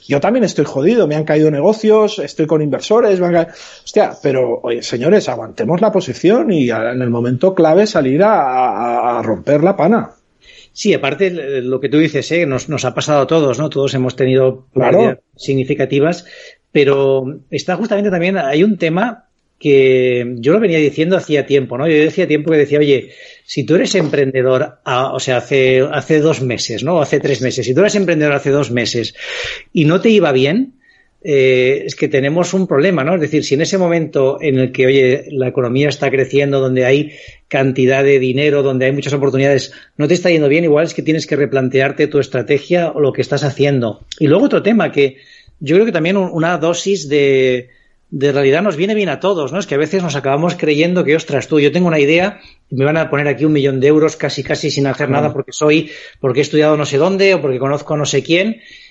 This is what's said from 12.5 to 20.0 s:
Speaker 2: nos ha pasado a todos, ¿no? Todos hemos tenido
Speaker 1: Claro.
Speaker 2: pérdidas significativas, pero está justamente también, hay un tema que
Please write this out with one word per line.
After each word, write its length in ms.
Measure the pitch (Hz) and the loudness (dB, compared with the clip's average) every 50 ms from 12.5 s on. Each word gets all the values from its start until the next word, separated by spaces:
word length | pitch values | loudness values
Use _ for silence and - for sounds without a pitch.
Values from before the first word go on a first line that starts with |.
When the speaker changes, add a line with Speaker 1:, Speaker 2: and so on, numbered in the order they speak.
| 135 123 - - | -2 -4 -4 -6
Speaker 2:
nos 160 | 151 120 120 | -6 -4 -4
ha 80 | 127 117 | -4 -4
pasado 280 | - 127 147 151 143 | -4 -2 0 0 0
a 60 | 139 | 2
todos, 320 | - 160 165 151 135 120 - | 2 2 2 2 2 0 -2
¿no? 100 | 156 151 | -4 -4
Todos 240 | - 135 139 135 131 | -2 -2 -2 0 -2
hemos 200 | 131 127 127 127 | -2 -2 -2 -2
tenido 520 | - 135 131 131 135 131 131 131 131 - _ _ | 0 0 2 4 4 4 2 0 -2 -10 _ _
Speaker 1:
Claro. 240 | 127 127 - - 190 | 0 2 4 4 4
Speaker 2:
pérdidas 180 | 233 220 - - _ _ _ | 4 2 0 -4 _ _ _
significativas, 920 | - - - 135 135 127 131 147 - 135 131 143 139 143 160 175 - - - - - - - - _ _ _ | -10 -6 -4 -2 -2 -2 -2 -2 -2 -2 -2 0 0 0 0 -2 -4 -10 -18 -20 -20 -20 -20 -20 _ _ _
pero 540 | - 160 143 135 139 139 139 135 135 135 131 131 151 160 - _ | 0 2 2 4 2 2 2 2 0 0 -2 -4 -10 -12 -12 _
está 260 | 170 135 - - 180 | -10 -8 -6 -4 -4
justamente 340 | 165 226 - 214 202 208 208 | -4 -2 -2 -2 -2 0 -2
también, 280 | 185 175 170 185 196 | -2 0 0 -2 -2
hay 260 | 185 147 135 143 151 185 | -2 -2 -2 0 2 2
un 140 | 220 208 | 2 2
tema 480 | 175 170 160 160 180 220 247 220 - _ _ _ _ _ _ _ _ | 0 -2 -2 0 0 -2 -2 -4 -10 _ _ _ _ _ _ _ _
que 800 | - 151 139 135 135 131 127 127 | 0 4 4 6 6 6 4 4